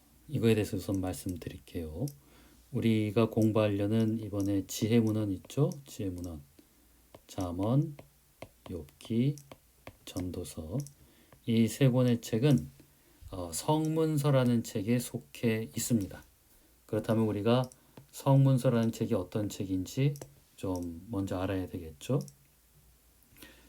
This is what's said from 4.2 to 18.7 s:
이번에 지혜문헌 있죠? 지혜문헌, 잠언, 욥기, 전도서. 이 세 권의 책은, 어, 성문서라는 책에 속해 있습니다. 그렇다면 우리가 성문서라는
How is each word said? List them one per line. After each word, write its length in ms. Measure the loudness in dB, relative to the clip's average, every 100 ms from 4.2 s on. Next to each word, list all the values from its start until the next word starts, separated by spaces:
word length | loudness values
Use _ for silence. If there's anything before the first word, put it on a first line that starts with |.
이번에 440 | -4 -2 0 -2 -2
지혜문헌 680 | -2 2 4 4 0 -2
있죠? 380 | -4 -4 0 0 -2 -12
지혜문헌, 560 | -8 -8 -6 -10 -12 -16 _ _ _ _ _ _ -20 -14
잠언, 680 | -8 -6 -2 2 2 0 -4 -20 _ _ -20 -20 _ -12
욥기, 680 | -12 -12 -14 -4 0 0 -2 -8 -20 _ _ -20 -20 -12
전도서. 720 | -8 -8 -8 -10 -10 -8 -6 -8 -14 -20 _ _ -10 0
이 220 | 2 2
세 220 | 4 4
권의 320 | 4 2 2
책은, 580 | 0 2 4 4 0 -14 -20 _ _ -20 -12
어, 200 | -10 -8
성문서라는 1120 | -6 0 0 2 0 2 2 4 4 4 2
책에 340 | 0 -4 0 -2
속해 720 | -2 -8 -12 -4 -2 0 -4 -4
있습니다. 480 | 0 0 0 -10 -20 _ _ _ _ _ -6
그렇다면 400 | -2 0 2 2
우리가 440 | 0 2 2 2 -6 _ -20 -20
성문서라는 800 | -4 4 6 6 6 4